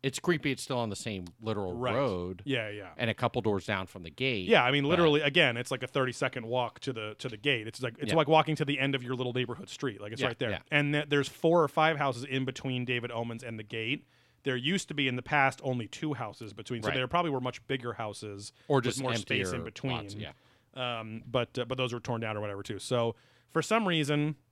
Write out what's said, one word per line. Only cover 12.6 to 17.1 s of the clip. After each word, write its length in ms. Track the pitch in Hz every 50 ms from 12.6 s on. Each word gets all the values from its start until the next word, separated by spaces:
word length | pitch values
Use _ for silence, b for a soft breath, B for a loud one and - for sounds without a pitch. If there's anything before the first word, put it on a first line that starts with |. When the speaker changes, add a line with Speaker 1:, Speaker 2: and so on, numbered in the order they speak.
| - 135 127 127 123
Speaker 2:
David 260 | 120 127 120 117 120
Ullman's 320 | 120 117 117 117 117 113 120
and 160 | 120 113 110
the 60 | 107
gate. 420 | 107 - 113 110 117 135 - - b b b b b b b b
There 100 | 143 127
used 300 | 127 123 143 185 190 -
to 80 | - 160
be 140 | 147 143 131
in 80 | 123
the 60 | 123 120
past 380 | - 151 147 139 135 131 - -
only 240 | 139 127 123 113 98
two 260 | - - - 156 147
houses 380 | - 123 107 104 - 113 107 -
between, 280 | - 110 - 127 117 104
so 60 | -
Speaker 1:
Right. 40 | -
Speaker 2:
there 140 | 131 127
probably 240 | 123